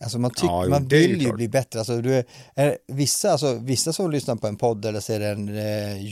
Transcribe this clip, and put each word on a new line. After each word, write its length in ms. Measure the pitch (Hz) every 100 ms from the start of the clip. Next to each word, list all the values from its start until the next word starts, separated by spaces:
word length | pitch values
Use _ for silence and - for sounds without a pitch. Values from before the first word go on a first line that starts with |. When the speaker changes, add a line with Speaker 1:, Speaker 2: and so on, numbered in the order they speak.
Speaker 1:
Alltså, 180 | 117 120
man 120 | 123
tyck-, 140 | - 180
Speaker 2:
Ja, 180 | 90
jo, 60 | 92
Speaker 1:
man 180 | 143 131
Speaker 2:
det 100 | 147
är 40 |
ju 60 | 175
Speaker 1:
vill 120 | 185
ju 60 | 123
Speaker 2:
klart. 100 | 107
Speaker 1:
bli 120 | 113
bättre. 300 | 135 - 113
Alltså, 220 | 110 117
du 120 | 123 131
är, 100 | 120 - - -
är, 220 | 143 - -
vissa, 440 | 135 135 - 202
alltså, 220 | 143 143 113
vissa 380 | 127 120 160
som 180 | 160 180
lyssnar 240 | 147 - 110
på 120 | 107
en 80 | 104
podd 300 | 120 107 110
eller 140 | 107
ser 200 | - 107
en, 360 | 104 104 101 104
eh, 480 | 107 107 104 98 104